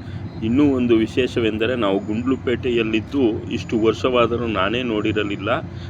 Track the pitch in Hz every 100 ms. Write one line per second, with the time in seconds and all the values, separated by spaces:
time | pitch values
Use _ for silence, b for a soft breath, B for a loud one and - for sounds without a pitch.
0 | B B B - 113 127 147 131 120 110
1 | 110 - 123 127 110 107 113 127 101 98
2 | 104 107 123 127 113 120 131 117 110 110
3 | 101 143 117 113 - 120 - 113 110 110
4 | 131 123 117 117 117 101 95 120 123 107
5 | 110 104 104 98 101 143 - B B